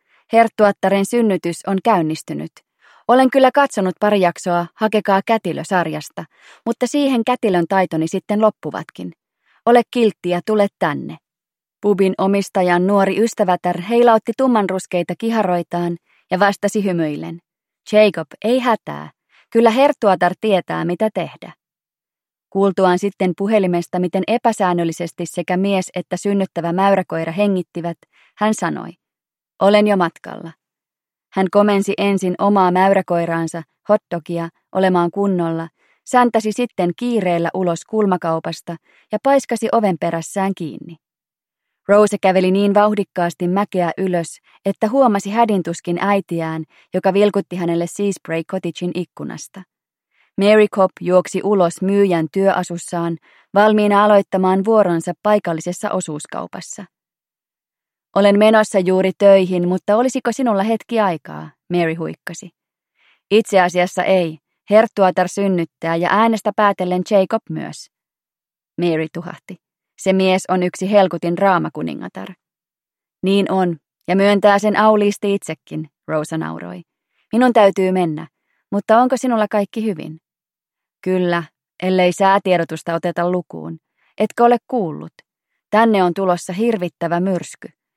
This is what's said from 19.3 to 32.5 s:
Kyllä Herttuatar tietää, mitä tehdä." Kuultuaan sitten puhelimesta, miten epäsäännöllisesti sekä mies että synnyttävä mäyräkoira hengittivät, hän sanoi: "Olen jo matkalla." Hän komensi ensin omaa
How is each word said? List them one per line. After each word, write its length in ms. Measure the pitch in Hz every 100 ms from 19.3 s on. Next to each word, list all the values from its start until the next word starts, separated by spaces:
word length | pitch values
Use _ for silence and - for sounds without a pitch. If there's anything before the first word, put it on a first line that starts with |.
| _ _
Kyllä 180 | 226 233
Herttuatar 640 | 233 285 - 214 180 180 180
tietää, 440 | 220 185 - 165 165
mitä 240 | 175 220
tehdä." 400 | - 151 - 175 - _ _ _ _ _ _ _ _ _
Kuultuaan 500 | 196 196 180 185 180
sitten 340 | 202 - 185 165
puhelimesta, 600 | 202 220 185 175 170 180
miten 240 | 180 190 -
epäsäännöllisesti 1000 | 240 233 220 190 175 170 160 170 - 170
sekä 320 | - 165 185
mies 320 | 196 190 - 180
että 220 | - 180
synnyttävä 560 | 202 202 190 - 170
mäyräkoira 580 | 175 196 190 - 165 165
hengittivät, 640 | 165 208 185 170 175 170 165 _ _ _ _
hän 160 | 208
sanoi: 360 | 220 170 143 165 - _ _ _ _ _ _
"Olen 260 | 196 208 214
jo 100 | 196
matkalla." 540 | 165 - 180 - 165 - _ _ _ _ _ _ _
Hän 140 | 196 190
komensi 420 | 202 208 196 202 190
ensin 380 | 202 196 180 -
omaa 320 | 202